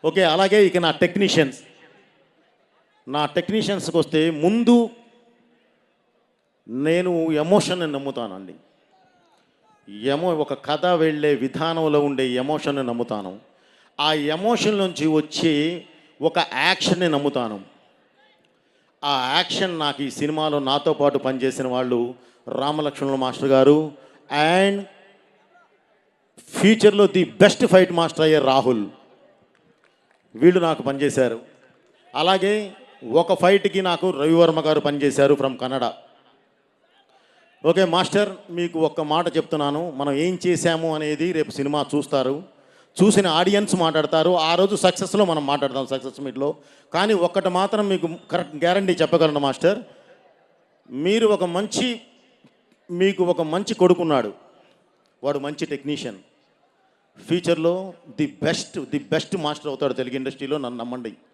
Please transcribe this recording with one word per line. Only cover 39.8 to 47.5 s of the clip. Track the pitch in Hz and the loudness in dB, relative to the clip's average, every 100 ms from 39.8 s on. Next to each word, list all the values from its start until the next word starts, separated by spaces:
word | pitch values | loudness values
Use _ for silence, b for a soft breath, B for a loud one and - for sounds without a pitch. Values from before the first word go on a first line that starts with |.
| 175 135 | -6 -6
మనం | 143 139 175 | -4 -2 -2
ఏం | 180 180 | -2 -2
చేశాము | 170 170 160 160 156 | 0 0 0 -2 -4
అనేది | 151 151 170 165 | -4 -4 -2 -2
రేపు | 147 - | -4 -4
సినిమా | 143 147 135 151 | -4 -2 -2 -4
చూస్తారు, | 139 139 127 143 190 b b b b - | -2 -2 -2 -4 -10 b b b b 2
చూసిన | 196 208 190 160 | 4 4 2 2
ఆడియన్స్ | 185 202 208 185 | 2 0 0 0
మాట్లాడతారు, | 160 156 151 160 160 180 160 | 0 0 0 2 2 2 2
ఆ | 175 | 2
రోజు | 196 202 185 | 2 2 0
సక్సెస్లో | - 190 202 190 | 0 -4 0 2
మనం | 156 139 | 0 -2
మాట్లాడదాం | 143 135 131 127 | -2 -2 -4 -6
సక్సెస్ | 131 131 123 139 | -6 -8 -12 -12
మీట్లో. | 120 143 - b b b | -6 -6 -6 b b b
కానీ | 165 208 202 170 | -2 0 2 0
ఒక్కటి | 196 190 | 0 -2